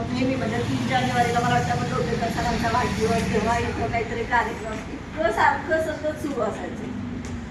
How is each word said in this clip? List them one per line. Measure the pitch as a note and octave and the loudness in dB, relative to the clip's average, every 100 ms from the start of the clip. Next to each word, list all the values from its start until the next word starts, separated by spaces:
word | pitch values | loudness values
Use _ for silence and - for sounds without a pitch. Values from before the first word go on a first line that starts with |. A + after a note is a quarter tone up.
| A#3+ | 2
नेहमी, | B3 C4 C4 | 0 0 0
म्हणजे, | B3+ B3 | 0 0
तीन | B3 C4 B3 | 0 0 2
जानेवारीला | B3+ B3+ B3 A#3+ A#3+ | 2 2 4 4 4
मला | A#3+ | 4
वाटतं | A#3+ B3 | 2 2
आपण | A#3+ - | 0 0
डोकेकर | - - - A#3 | 0 0 0 0
सरांचा | - A#3+ A#3 A#3 | 0 0 0 2
वाढदिवस, | A#3+ A#3+ F#3+ A3 A3+ - | 2 2 0 2 2 2
तेव्हा | A#3 G#3+ A#3 | 2 2 2
इथं | A#3 G#3+ - | 0 -2 -2
काहीतरी | - - A#3 | -2 -2 -4
कार्यक्रम, | A3 A#3 G#3+ - A3 | 0 2 0 -4 -6
इतकं | G#3+ - - - - E4 | -8 -8 -10 -10 0 0
सारखं | - C#4 - - D#4+ | 4 4 2 0 0
सतत | D#4+ D4 D4+ D4+ D4 | 0 -2 -4 -4 -4
सुरू | A#3+ | -2
असायचं. | G#3+ - - - - - - - - - - | -2 -2 -6 -6 -6 -6 -6 -6 -6 -8 -8